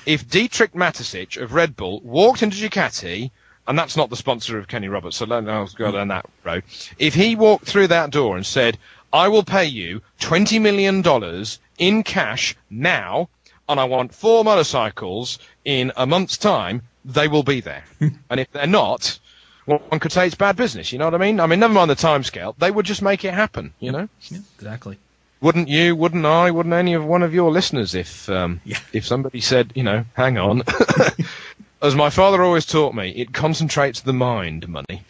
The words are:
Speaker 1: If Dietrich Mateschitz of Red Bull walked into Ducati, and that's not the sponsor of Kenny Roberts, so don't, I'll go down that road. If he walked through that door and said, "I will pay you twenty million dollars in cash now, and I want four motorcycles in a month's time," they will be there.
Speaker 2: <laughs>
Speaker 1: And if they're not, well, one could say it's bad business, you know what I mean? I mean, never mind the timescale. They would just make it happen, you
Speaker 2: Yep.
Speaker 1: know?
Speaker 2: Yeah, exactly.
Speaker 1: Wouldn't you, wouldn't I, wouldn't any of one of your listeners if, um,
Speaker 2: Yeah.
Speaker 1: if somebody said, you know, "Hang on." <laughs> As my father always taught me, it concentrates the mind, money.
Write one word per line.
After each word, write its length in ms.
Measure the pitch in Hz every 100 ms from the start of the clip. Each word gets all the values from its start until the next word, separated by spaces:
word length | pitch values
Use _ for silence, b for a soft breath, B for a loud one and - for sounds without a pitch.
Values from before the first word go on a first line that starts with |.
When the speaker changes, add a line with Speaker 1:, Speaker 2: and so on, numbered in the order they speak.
| -
Speaker 1:
If 240 | 151 -
Dietrich 440 | 185 240 - 220
Mateschitz 640 | 170 175 - 123 92 92 -
of 120 | 123
Red 240 | 139 170 131
Bull 240 | 95 101
walked 420 | 120 131 214 254
into 140 | 214 196
Ducati, 760 | 208 202 143 - 92 92 127 _ b b -
and 140 | 143
that's 160 | 160 160
not 140 | 131
the 80 | 120
sponsor 400 | - 120 - 110
of 100 | 98
Kenny 220 | 123 98
Roberts, 280 | 101 87 -
so 80 | 110
don't, 220 | 120 107
I'll 200 | 107 98
go 240 | - 110
down 160 | 101 101
that 160 | 92 - _
road. 200 | 85 87 - B B B
If 140 | 156
he 220 | 135 214 226
walked 280 | 214 208 -
through 220 | 202 190
that 220 | 170 151
door 240 | 147 123 90
and 100 | 101
said, 320 | 139 117 110 b b b
"I 160 | 147 185
will 140 | 214
pay 220 | 196 190 165
you 360 | 120 85 101 - -
twenty 400 | - 165 214 220
million 420 | 214 202 196 190
dollars 580 | 175 135 95 85 107 - _ -
in 260 | 175 220
cash 520 | 208 196 123 117 - - -
now, 600 | 107 160 156 92 113 170 _ _ b -
and 100 | 143
I 40 | 131
want 280 | 127 123 -
four 280 | 214 226
motorcycles 960 | 220 202 147 139 110 - 98 98 123 - b b
in 280 | - 135 127 123
a 120 | 127
month's 300 | 175 185 -
time," 440 | 208 160 90 113 - _ 131
they 220 | 131 151
will 160 | 151
be 180 | 143 135
there. 220 | 92 69 - -
Speaker 2:
<laughs> 300 | 151 - -
Speaker 1:
And 80 | 127
if 120 | 127
they're 140 | 143 143
not, 520 | 202 107 120 - - b b b b -
well, 100 | 147 -
one 100 | 156
could 120 | 165
say 140 | 180 180
it's 100 | -
bad 200 | 202 196
business, 340 | 240 110 80
you 60 | 123
know 80 | 160
what 80 |
I 60 | 170
mean? 200 | 196 214
I 60 | 165
mean, 140 | 175
never 140 | 226 208
mind 160 | 170
the 40 | 139
timescale. 600 | 165 147 127 101 90 113
They 140 | 170
would 140 | 208 190
just 160 | 202
make 200 | 196 196
it 100 | 196
happen, 400 | 185 214 - 73 -
you 120 | 123
Speaker 2:
Yep. 20 |
Speaker 1:
know? 160 | 135 208 _
Speaker 2:
Yeah, 140 | - 170 202 -
exactly. 400 | 107 117 104 98 _ _ _ -
Speaker 1:
Wouldn't 280 | 143 165 156
you, 260 | 147 175 165
wouldn't 300 | 170 170 151
I, 240 | 165 175
wouldn't 240 | 170 170
any 220 | 170 180 170
of 100 | 151
one 160 | 175
of 100 | 175
your 180 | 170 170
listeners 420 | 160 185 139 98
if, 340 | 92 90 - -
um, 320 | 95 87 87 -
Speaker 2:
Yeah. 140 | 104 -
Speaker 1:
if 140 | 110 -
somebody 340 | 123 135 120
said, 320 | 107 127 117 -
you 80 |
know, 200 | 120 104 113 -
"Hang 240 | 127 120
on." 240 | 95 113 -
<laughs> 1120 | - 466 - - - 165 - - - - -
As 120 | 147 135
my 160 | 147
father 320 | 160 196 190
always 240 | 180 170 -
taught 260 | 160 143
me, 160 | 113 92
it 240 | 101 127
concentrates 680 | 127 151 156 160 - 143 123
the 120 | 131
mind, 540 | 127 123 113 87 80 87
money. 340 | 80 67 92 -